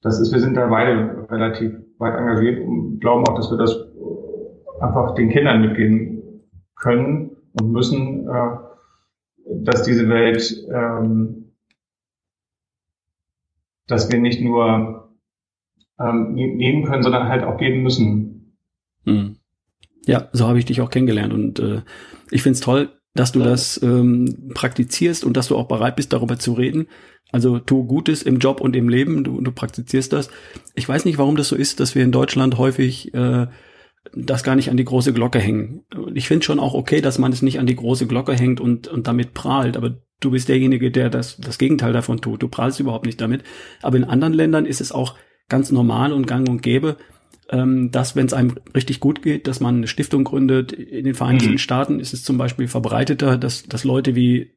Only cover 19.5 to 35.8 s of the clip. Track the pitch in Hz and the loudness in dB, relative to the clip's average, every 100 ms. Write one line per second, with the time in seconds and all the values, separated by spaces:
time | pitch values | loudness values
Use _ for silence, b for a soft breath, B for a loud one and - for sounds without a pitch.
19.5 | _ _ _ _ _ - 123 - 120 117 | _ _ _ _ _ 0 0 0 0 2
20.5 | 120 120 123 120 127 131 107 104 110 107 | 2 2 -2 0 0 2 2 0 -2 -2
21.5 | 104 107 104 - B B B B - 143 | -2 -2 -4 -8 B B B B 0 2
22.5 | 127 123 131 143 _ _ - 123 131 120 | 0 2 0 0 _ _ -2 2 2 2
23.5 | 123 - - 123 123 123 123 123 - 135 | 2 -2 -2 2 4 4 4 0 -4 -10
24.5 | - 131 127 123 - 170 165 - 120 123 | -4 -4 -2 -2 0 0 0 0 0 0
25.5 | - 120 117 120 123 139 - 117 123 - | -2 0 0 0 -2 -2 -2 0 -2 -2
26.5 | 117 131 156 156 B B B B 123 123 | 0 0 -2 -6 B B B B 2 2
27.5 | 120 - 135 123 139 160 151 - 127 135 | 2 2 0 2 0 0 -2 0 2 2
28.5 | 135 135 127 120 120 139 156 135 131 127 | 0 0 2 2 2 2 0 -2 -4 -4
29.5 | 127 117 - 123 135 131 143 135 B B | -6 -8 -8 -2 -2 0 -2 -4 B B
30.5 | B B - 117 135 180 147 139 151 143 | B B -10 -2 0 0 0 2 2 0
31.5 | - 139 - 135 135 127 127 135 143 131 | 0 -2 0 -2 2 4 4 2 2 0
32.5 | 120 131 127 127 127 - 123 123 123 120 | 2 0 2 -2 -2 -8 -2 0 2 -2
33.5 | B B B B B - - 127 127 135 | B B B B B -16 -10 -4 -2 2
34.5 | 131 131 123 127 127 123 117 120 123 101 | 0 2 0 2 2 2 2 2 2 2
35.5 | 110 107 147 | 0 -4 -10